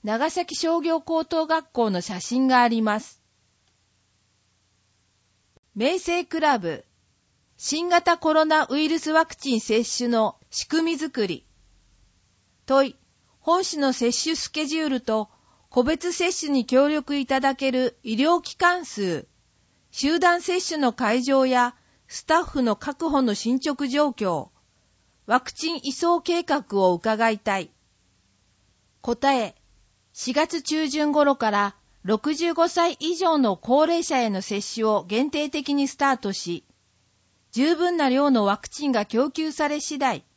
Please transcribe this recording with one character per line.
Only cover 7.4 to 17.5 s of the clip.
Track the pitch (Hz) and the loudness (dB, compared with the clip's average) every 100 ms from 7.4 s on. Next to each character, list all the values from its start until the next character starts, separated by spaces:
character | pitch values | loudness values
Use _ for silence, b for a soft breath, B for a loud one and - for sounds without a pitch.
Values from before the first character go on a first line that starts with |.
| _ _ | _ _
新 | - 302 349 | -6 -4 2
型 | 349 349 339 | 2 2 0
コ | 320 | 2
ロ | 311 | 4
ナ | 311 311 - | 4 2 2
ウ | 277 | 0
イ | 311 | 0
ル | 320 | -2
ス | 302 | 2
ワ | 311 | 2
ク | 320 | 2
チ | - 277 | -4 -4
ン | 226 | -2
接 | - 226 233 - | 0 0 0 -4
種 | 240 | 0
の | 233 214 - _ | 2 0 -4 _
仕 | - - | -10 -2
組 | 320 330 | 0 0
み | 311 | -2
作 | 302 254 202 | -4 -4 -4
り。 | 156 _ _ _ _ _ _ _ _ _ _ _ _ - | -4 _ _ _ _ _ _ _ _ _ _ _ _ 0
問 | 269 269 | 2 2
い。 | - _ _ _ _ | -4 _ _ _ _
本 | - 349 | 0 0
市 | 370 311 | 0 0
の | 277 | 0
接 | 254 240 240 | 2 0 0
種 | 320 320 | -2 -4
ス | - | -6
ケ | 302 294 | -6 -4
ジ | 320 | -2
ュ | |
ー | 311 | -2
ル | 254 | -2
と、 | 233 220 208 b b b b 247 | -2 -4 -4 b b b b 0
個 | |
別 | 247 320 349 | 0 0 -2
接 | 339 359 359 | -2 -2 -2
種 | 302 | -2
に | 277 | 0
協 | 233 254 294 | 4 4 4
力 | 302 285 285 | 2 -2 -6
い | 254 | -2
た | 269 | 0
だ | 269 | 0